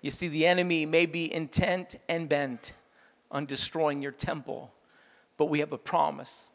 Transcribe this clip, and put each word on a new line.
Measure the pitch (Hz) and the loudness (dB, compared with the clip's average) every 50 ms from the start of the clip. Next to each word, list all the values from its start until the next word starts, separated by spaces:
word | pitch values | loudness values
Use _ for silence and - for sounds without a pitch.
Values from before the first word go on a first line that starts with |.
You | - 143 | -2 -2
see, | 123 - 180 175 | -2 0 -2 -2
the | 147 156 160 | 0 4 4
enemy | 175 180 180 180 180 170 160 156 | 4 6 4 4 2 2 0 0
may | 156 160 165 175 | 4 4 4 4
be | 170 160 170 165 156 - | 4 0 -4 -4 -2 -4
intent | 160 160 143 - - 180 - 180 185 180 - - - _ - | -4 -6 0 2 2 2 2 0 -2 -4 -8 -14 -14 _ -4
and | 165 165 165 147 | -2 -2 0 0
bent | 151 143 143 135 123 113 - - - - _ _ _ _ _ _ _ _ _ _ | 0 0 0 -2 -6 -8 -10 -14 -16 -16 _ _ _ _ _ _ _ _ _ _
on | - 139 147 | -4 -4 -4
destroying | 135 139 131 - - - 160 160 151 143 143 | -2 0 2 2 2 2 0 0 0 0 -2
your | 139 143 | -6 -8
temple, | 139 - - - - 156 131 - - - - - _ _ _ _ _ _ _ _ _ _ _ _ _ | -8 -6 -4 -4 -4 -6 -6 -8 -10 -10 -10 -14 _ _ _ _ _ _ _ _ _ _ _ _ _
but | - 151 | 0 0
we | 147 151 147 | 2 2 0
have | 147 151 | 0 -2
a | 147 127 | -4 -10
promise | - - - 170 151 147 147 139 139 - - - - - | -8 -2 2 2 2 2 0 -4 -10 -12 -12 -12 -14 -16